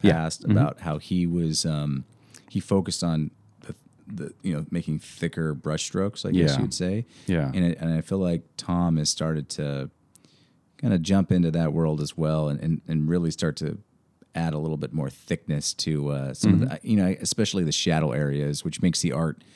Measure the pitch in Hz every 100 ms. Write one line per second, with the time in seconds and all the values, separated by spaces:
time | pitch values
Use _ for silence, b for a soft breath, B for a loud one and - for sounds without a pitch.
0 | 104 80 80 - - 104 73 - 85 76
1 | - 92 87 85 82 78 82 76 73 67
2 | - - B B B 98 - 98 90 87
3 | 85 80 76 - _ _ - - _ _
4 | - - 76 - 95 76 78 87 80 76
5 | - - 85 - 80 71 78 78 - 92
6 | 98 - - 90 80 67 65 - 90 101
7 | 117 B B 87 69 92 87 82 82 82
8 | 78 98 90 85 - - - 87 87 80
9 | 76 - 80 80 67 - 73 69 71 -
10 | _ - b b b b _ _ 120 95
11 | 80 98 90 92 85 80 82 76 80 78
12 | 73 - 78 78 76 71 80 80 - 80
13 | 76 87 82 78 82 73 76 73 - _
14 | _ _ _ 82 82 76 78 76 71 78
15 | 67 - - 85 - 76 - - - 76
16 | 71 69 67 64 101 90 71 76 - 107
17 | 92 95 - - 107 98 82 - - 78
18 | 78 62 73 71 73 73 85 - 90 82
19 | 85 67 82 - b